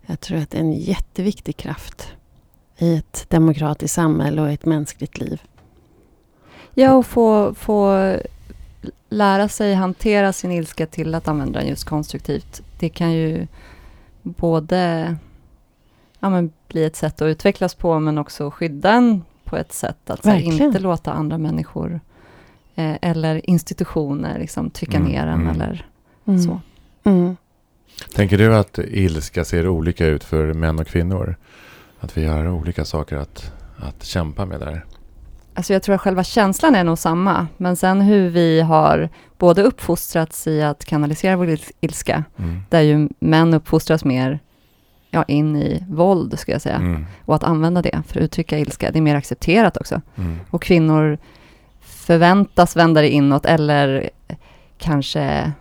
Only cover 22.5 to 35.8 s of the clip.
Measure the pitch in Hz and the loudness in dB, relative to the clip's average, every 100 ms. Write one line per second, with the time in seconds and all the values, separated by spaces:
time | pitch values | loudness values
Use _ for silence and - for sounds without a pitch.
22.5 | _ _ - 160 - 175 165 160 160 - | _ _ -6 -6 -4 -2 -2 -2 -4 0
23.5 | 175 - - 180 - 147 143 - - 151 | 0 0 -8 -4 -4 -4 -4 -6 -8 -8
24.5 | - - - 160 - 87 69 78 80 82 | -6 -8 -8 -4 -2 0 -2 -2 -2 -2
25.5 | 80 52 165 - _ _ _ - 190 175 | -2 -4 -8 -14 _ _ _ 0 0 2
26.5 | 175 - _ _ _ 208 185 175 180 _ | -4 -12 _ _ _ 2 2 2 -4 _
27.5 | _ _ _ _ - - - 101 101 113 | _ _ _ _ -20 -8 0 2 4 6
28.5 | 110 98 - - 110 95 78 - - 85 | 4 2 -4 -4 0 0 0 -4 -6 -2
29.5 | 87 85 85 80 - 82 73 - 78 78 | 0 0 0 -2 0 0 0 -2 -2 0
30.5 | 80 80 80 78 87 85 92 - 87 _ | 0 -2 -2 -2 -2 -2 -2 -4 -8 _
31.5 | - - - - _ - - 78 78 82 | -20 -20 -20 -20 _ -10 -4 -2 0 -2
32.5 | 90 78 - 76 78 73 71 71 - - | -2 -4 -6 -4 -6 -6 -8 -8 -12 -16
33.5 | - - - 69 - - 92 80 73 98 | -16 -20 -14 -14 -14 -8 -6 -4 -6 -8
34.5 | 73 69 78 - - - - - - _ | -8 -10 -12 -14 -20 -20 -20 -20 -20 _
35.5 | - 175 190 | -10 -2 -2